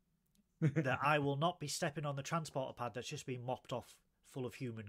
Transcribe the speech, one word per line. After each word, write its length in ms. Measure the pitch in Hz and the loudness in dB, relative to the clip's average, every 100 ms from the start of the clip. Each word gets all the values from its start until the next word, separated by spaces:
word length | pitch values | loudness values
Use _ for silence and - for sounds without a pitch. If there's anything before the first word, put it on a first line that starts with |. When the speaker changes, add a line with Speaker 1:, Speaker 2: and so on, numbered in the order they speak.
| _ _ | _ _
Speaker 1:
<laughs> 400 | _ _ _ - | _ _ _ 0
Speaker 2:
that 380 | 156 151 135 123 | 2 4 2 4
I 160 | 135 151 | 4 4
will 160 | 143 139 | 4 4
not 220 | 165 175 | 2 0
be 80 | 147 | -4
stepping 380 | - 170 165 147 | -2 -2 -2 -4
on 100 | 139 | -4
the 80 | |
transporter 500 | 139 165 156 143 131 | 0 -2 0 -2 -2
pad 200 | - 120 | -2 -4
that's 140 | 127 117 | -4 -6
just 180 | 151 - | -6 -4
been 180 | 123 | -4
mopped 300 | 120 123 - | -2 -4 -2
off 220 | 123 - - _ _ - | -6 -6 -14 _ _ -10
full 200 | - 123 | -4 -4
of 100 | - | -4
human 320 | 127 110 | -6 -6